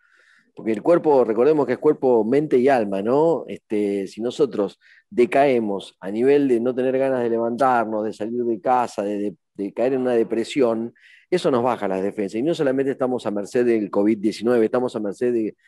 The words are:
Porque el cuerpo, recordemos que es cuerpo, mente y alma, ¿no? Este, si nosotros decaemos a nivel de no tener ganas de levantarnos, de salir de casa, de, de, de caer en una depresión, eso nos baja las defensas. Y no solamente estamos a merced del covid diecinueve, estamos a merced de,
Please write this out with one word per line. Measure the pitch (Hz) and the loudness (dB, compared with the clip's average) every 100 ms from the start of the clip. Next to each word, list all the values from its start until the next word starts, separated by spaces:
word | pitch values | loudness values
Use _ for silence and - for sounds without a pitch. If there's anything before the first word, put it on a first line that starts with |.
| _ _ _ _ _ | _ _ _ _ _
Porque | - 95 | -8 -4
el | - | -2
cuerpo, | 165 170 156 139 | 2 2 4 4
recordemos | 113 110 135 156 123 | 4 2 2 2 0
que | |
es | 120 | 0
cuerpo, | 151 151 131 117 | 0 2 2 2
mente | 107 139 151 131 | 2 0 2 2
y | 131 | 2
alma, | 127 104 98 | 2 0 -4
¿no? | 107 139 165 143 - | 0 2 2 0 -6
Este, | 98 - 104 104 101 95 | -14 -6 -2 0 -2 -6
si | 104 | -6
nosotros | 117 117 135 101 98 - _ _ _ | -6 -2 -2 0 -4 -6 _ _ _
decaemos | 104 123 139 143 123 107 98 - - | 0 2 2 2 2 0 -6 -10 -14
a | 95 | -8
nivel | 107 131 143 139 | 0 2 4 4
de | 117 | 2
no | 123 123 | 0 0
tener | 131 131 | 0 0
ganas | 135 127 | 0 0
de | 120 | 0
levantarnos, | 117 117 117 131 123 110 110 | 0 -2 0 2 2 0 -2
de | 110 | -4
salir | - 110 120 | -6 -6 -4
de | 117 110 | -4 -2
casa, | 131 127 117 - | 0 0 0 -4
de, | 101 104 | -6 -4
de, | 101 85 _ - | -6 -10 _ -10
de | 98 | -8
caer | 107 123 | -2 -2
en | 135 | 0
una | 127 | 0
depresión, | 120 98 110 110 143 120 113 117 - - - _ | 0 0 -2 -2 0 2 0 -6 -12 -20 -20 _
eso | 180 170 | -2 0
nos | 123 | 2
baja | 123 107 101 | 0 0 -2
las | 95 | -2
defensas. | 98 101 98 110 | -2 -4 -4 -2
Y | |
no | 147 | -2
solamente | 160 139 135 139 | 0 0 0 -2
estamos | 123 127 123 110 | -2 -2 -4 -4
a | |
merced | 101 101 127 120 | -6 -2 0 2
del | 113 98 | 0 0
covid | 101 104 110 | 0 2 2
diecinueve, | 104 - 110 123 110 | -2 -2 0 2 2
estamos | 123 123 117 | 0 -2 -4
a | |
merced | 104 90 123 | -6 -4 -2
de, | 120 104 - | -2 -4 -8